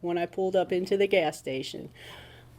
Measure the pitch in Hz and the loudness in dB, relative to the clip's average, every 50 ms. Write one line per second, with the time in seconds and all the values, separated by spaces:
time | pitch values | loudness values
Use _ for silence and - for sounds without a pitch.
0 | - 175 170 175 175 165 - - 190 190 190 190 175 - 190 180 185 - 202 196 | -4 -2 0 0 0 -2 0 0 0 2 4 2 2 4 2 0 2 2 0 0
1 | 202 196 202 185 165 151 156 - - 139 131 135 135 - - - - - - - | 2 4 4 4 4 4 0 -2 -6 -6 -4 -4 -4 -6 -8 -10 -12 -12 -16 -18
2 | - - - - - - - - - - - | -18 -18 -16 -18 -18 -18 -20 -20 -20 -20 -20